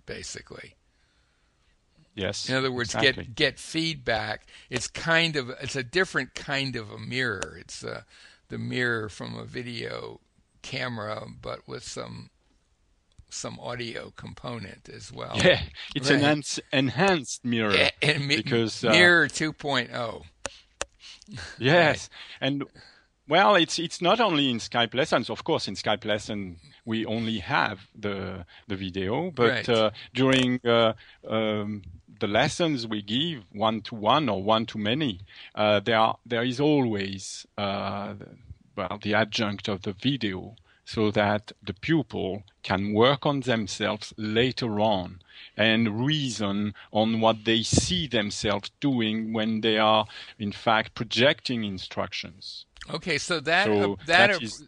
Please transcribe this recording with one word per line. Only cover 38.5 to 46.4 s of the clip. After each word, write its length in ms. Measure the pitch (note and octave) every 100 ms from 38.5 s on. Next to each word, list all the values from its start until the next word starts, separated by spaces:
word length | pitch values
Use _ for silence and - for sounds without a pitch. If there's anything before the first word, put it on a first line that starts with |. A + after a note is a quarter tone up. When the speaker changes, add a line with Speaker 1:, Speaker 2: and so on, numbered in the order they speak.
| - _ -
Speaker 2:
well, 220 | F#2 G2+
the 120 | G#2
adjunct 560 | G#2 G#2+ A2 G#2 G2 -
of 140 | F#2+
the 100 | G#2+
video, 600 | F#2+ C3 C#3 G#2 F#2 F#2 - _ _
so 280 | - - G#2+
that 400 | G#2 G#2 G#2 - -
the 120 | G#2
pupil 720 | F#2+ - D#3+ - G2 F#2 G2 - _
can 300 | - G2 G2+
work 320 | G#2 B2 C#3+ D#3
on 160 | C#3+
themselves 680 | B2 A2+ G2 - G2+ G#2 - -
later 640 | G#2+ A2 B2+ - A#2+ G#2
on 420 | A2 G2 F2+ F#2 - - - -
and 480 | A2 A2 A2+ G#2+
reason 720 | C3+ D#3 C3+ G#2